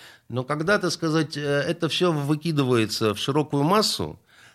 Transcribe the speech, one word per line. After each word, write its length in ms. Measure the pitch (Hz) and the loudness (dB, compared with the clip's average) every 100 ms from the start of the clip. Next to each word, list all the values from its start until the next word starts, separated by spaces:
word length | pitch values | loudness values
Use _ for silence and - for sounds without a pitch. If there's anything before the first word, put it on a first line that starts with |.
| - - - | -20 -20 -10
Но 140 | 120 | -8
когда, 360 | 127 151 160 202 | -4 -4 0 0
так 120 | 180 | 0
сказать, 460 | - 165 160 151 143 | -2 0 0 0 -4
э, 40 | |
это 460 | 147 143 143 165 160 | -2 -2 -2 -2 -2
все 220 | - 180 | 0 0
выкидывается 1000 | 156 143 151 170 151 131 123 107 - 110 | 2 0 -2 0 0 2 4 2 0 0
в 60 | 98 | 0
широкую 440 | - 143 147 135 | -2 0 0 0
массу, 560 | 147 208 - - 78 - _ - - | 2 2 2 -2 -6 -10 _ -20 -20